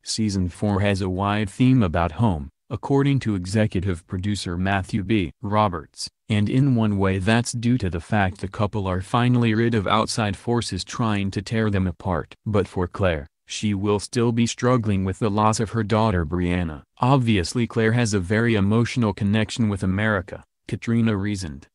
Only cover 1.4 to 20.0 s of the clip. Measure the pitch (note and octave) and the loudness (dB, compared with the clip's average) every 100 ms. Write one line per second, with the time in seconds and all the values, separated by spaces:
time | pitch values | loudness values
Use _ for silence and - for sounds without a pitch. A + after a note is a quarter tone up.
1.4 | G#2 - B2+ C3 F#2+ E2+ E2+ D#2+ A#2 E2 | -4 0 4 4 4 2 0 0 0 0
2.4 | C#2+ _ _ A#2+ - C#3 C#3 C#3 A2+ G2+ | -6 _ _ -12 0 2 2 0 0 -4
3.4 | F2+ G#2+ G#2+ G2 F#2+ F2 _ F#2+ G2 G2+ | -2 0 2 0 -2 -4 _ -6 -4 -4
4.4 | - F2 F#2+ G2 F#2 A#2 F#2+ A2 E2 - | -4 -2 0 -2 -2 -4 0 0 0 -6
5.4 | G#2 G#2 G#2+ E2+ C#2 - - _ _ G#2 | -2 2 2 0 -10 -14 -14 _ _ 0
6.4 | G#2 C3 C#3 B2 A2 G2+ F#2+ F#2+ F#2 A2+ | 2 2 2 2 2 2 0 0 2 0
7.4 | A#2+ B2 A#2+ B2+ F#2 E2+ - G#2+ F#2+ F2+ | 0 -2 0 0 0 -4 -2 0 0 -2
8.4 | G2 - G2+ G#2+ F#2+ F#2 F#2 B2 B2 B2 | -12 -4 -4 -2 -4 -4 -2 0 2 2
9.4 | A#2 G#2+ A#2 A2+ F#2 G#2 A#2 - G#2+ F#2 | 2 2 2 0 2 0 0 -2 -2 -4
10.4 | - A#2+ G#2+ F#2+ - - A2+ G#2 G2 G2+ | -2 -2 -2 -8 -8 -4 -2 0 -2 -4
11.4 | G2 A2+ A2 G2 F#2 E2+ F#2+ E2+ - - | -4 -2 0 2 0 -2 -4 -4 -4 -10
12.4 | - G2+ F2+ - F2 - F#2+ D#2+ C#2+ _ | -2 0 0 -2 -4 0 0 0 -6 _
13.4 | _ - G#2+ G2 G#2 G#2 - B2 A#2 A#2 | _ -4 -2 0 0 0 0 0 0 2
14.4 | A#2 - A#2+ B2+ G#2+ G2 F#2+ F#2 A2 G2+ | 0 0 2 2 2 0 -2 -2 -2 2
15.4 | G#2+ G#2+ A2 A2+ G#2 G#2+ A2 F#2 D#2 F2+ | 2 2 -2 -4 0 2 2 2 0 0
16.4 | F2 F2+ E2+ D2 - _ B2 C#3 A#2 G#2 | 0 0 -2 -8 -16 _ 2 4 4 2
17.4 | E2+ B2+ A2+ - A2+ A#2 A#2 G2+ F2+ G#2+ | 2 -2 -2 2 2 2 2 0 0 0
18.4 | A#2 A2 G2 A2 A2+ - A2+ G2 G2+ G#2+ | 2 2 4 2 2 0 -2 0 0 0
19.4 | A2 - A2 G2+ F#2+ F#2+ | 0 0 -2 0 -2 0